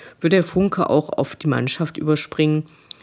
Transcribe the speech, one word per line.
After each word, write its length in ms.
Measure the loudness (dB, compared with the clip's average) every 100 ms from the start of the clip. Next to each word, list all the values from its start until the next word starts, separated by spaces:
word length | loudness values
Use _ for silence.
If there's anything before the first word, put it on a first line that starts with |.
| -20 -4
wird 100 | 2
der 120 | 2
Funke 440 | 2 0 0 0 2
auch 220 | 2 0
auf 260 | -4 -6 -4
die 100 | -2
Mannschaft 520 | 0 -2 -2 -4 -4
überspringen." 680 | -2 -2 -2 0 2 0 -2 -14 _ -20